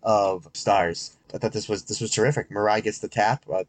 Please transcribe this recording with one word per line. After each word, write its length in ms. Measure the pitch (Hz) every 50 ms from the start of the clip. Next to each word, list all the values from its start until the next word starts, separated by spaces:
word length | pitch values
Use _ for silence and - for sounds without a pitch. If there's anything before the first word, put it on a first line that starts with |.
| -
of 440 | 113 107 104 101 95 95 90 78 80 _
Stars. 640 | - - 107 101 98 90 85 82 - - - - _ _ _ -
I 60 | -
thought 140 | - 107 -
this 140 | 110 101 -
was, 180 | - 98 -
this 140 | - 107 -
was 120 | 117 110
terrific. 400 | - - 107 131 147 131 104 -
Mirai 320 | 98 101 104 107 107 110 104
gets 160 | 107 101 -
the 80 | - 107
tap, 380 | - 120 104 110 123 139 - -
uh, 120 | 76 92 92